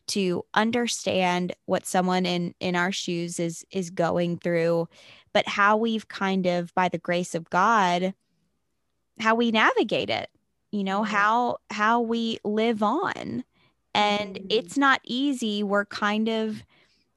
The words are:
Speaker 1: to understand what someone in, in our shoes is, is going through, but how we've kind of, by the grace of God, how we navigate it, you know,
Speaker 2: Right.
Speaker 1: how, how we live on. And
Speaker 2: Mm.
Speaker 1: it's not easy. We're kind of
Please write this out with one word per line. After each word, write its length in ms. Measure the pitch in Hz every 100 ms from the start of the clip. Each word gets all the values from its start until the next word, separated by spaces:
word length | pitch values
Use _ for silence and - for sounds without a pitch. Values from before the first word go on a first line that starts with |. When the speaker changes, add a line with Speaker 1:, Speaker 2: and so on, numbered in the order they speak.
| -
Speaker 1:
to 380 | 208 185 175 -
understand 1000 | - 220 240 233 - 190 185 180 180 180 - -
what 200 | 190 -
someone 400 | 190 185 185 180
in, 280 | 175 175 -
in 160 | 185 175
our 160 | 175
shoes 480 | 196 - 170 170 175
is, 260 | 170 165 -
is 180 | 190 170
going 480 | 185 165 175 175 170
through, 500 | 175 170 165 170 170 - - - _
but 140 | 208 -
how 300 | - 202 214
we've 300 | 233 220 -
kind 380 | - 196 190 180
of, 280 | 175 175 -
by 140 | 180
the 80 | 170
grace 380 | - 175 180 165
of 140 | 165
God, 640 | 180 202 226 185 175 185 - _ _ _ _ _ _ _ _ _ -
how 160 | 220 226
we 160 | 233
navigate 580 | 214 269 466 247 156 -
it, 200 | 110 - _ _ _ -
you 120 | 208
know, 180 | 190 196
Speaker 2:
Right. 80 | 214
Speaker 1:
how, 460 | 208 208 233 240 - -
how 320 | 214 214 233
we 380 | 226 233 226 226
live 400 | - 214 226 214
on. 600 | 208 285 392 - 62 240 - _ _ _ _ -
And 400 | 208 208 208 190
Speaker 2:
Mm. 80 | 190
Speaker 1:
it's 280 | 220 170 277
not 220 | 277 262 -
easy. 580 | 247 285 254 220 208
We're 220 | 208 202 202
kind 420 | - 208 214 220
of 340 | 226 220 220 - _ _ _ _